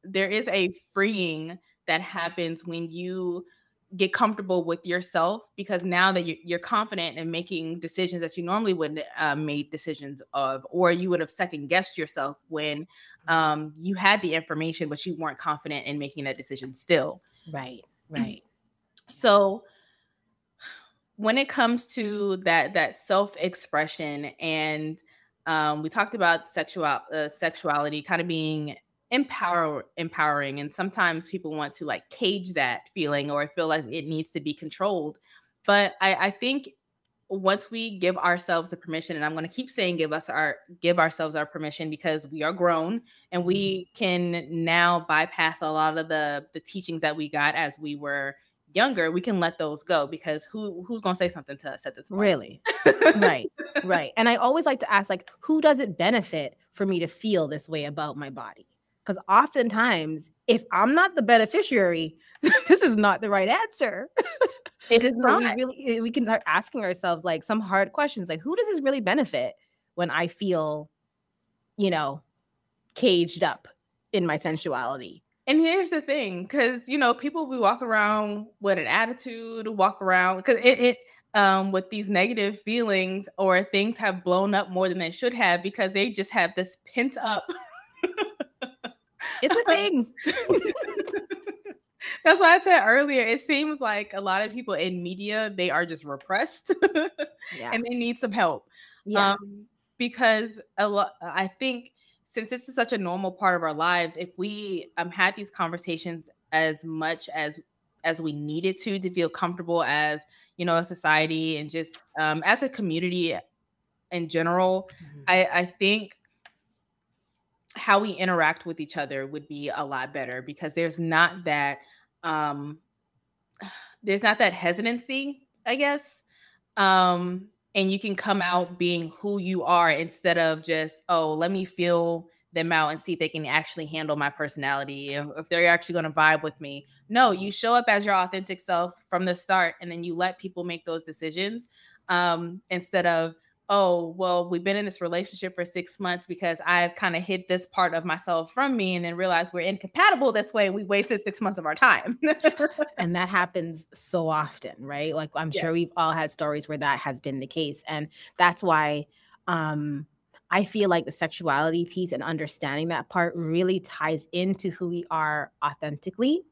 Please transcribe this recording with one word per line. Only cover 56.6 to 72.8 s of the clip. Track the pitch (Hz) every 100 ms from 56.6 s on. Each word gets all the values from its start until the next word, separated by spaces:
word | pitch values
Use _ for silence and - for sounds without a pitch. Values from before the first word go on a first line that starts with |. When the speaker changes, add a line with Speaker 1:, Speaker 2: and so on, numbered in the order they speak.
| _
Speaker 2:
for | - 196
me | 180
to | 170
feel | - 220 190 151
this | 151 -
way | 160 147
about | 147 151 135
my | 139
body? | 135 113 - _ _ _ _ -
'Cause | 190 -
oftentimes, | 202 294 277 240 214 240 185 156 156 156 _ -
if | 233 -
I'm | 180 220
not | 311 381 349
the |
beneficiary, | 214 233 220 349 392 247 185 165 160 - _ -
<laughs> | 294 523 508
this | 381
is | 370 214
not | 208 185
the | 214
right | 202 190
answer. | 311 440 - 254 180 269 -
<laughs> | 679 640 453 - - _ -
Speaker 1:
It | 233
is | 247 233
Speaker 2:
So | 247 311
we |
Speaker 1:
not. | 285 233
Speaker 2:
really, | 254 - 262
eh, | 226
we | 226
can | 254
start | 226 226 -
asking | 165 220 262
ourselves, | 196 180 185 165 175
like, | 160
some | - 220
hard | 196 196 196
questions, | - 294 247 175
like, | 160
"Who | 196 381
does | 427
this | 359
really | 269 269
benefit | 190 247 233 139 123 - _ _ _ -
when | 175
I | 143 175
feel, | - 202 175 156 120 151 _ _ _ _ _ _ _ _ -
you | 196
know, | 165 143 143 _ _ _ _ _ _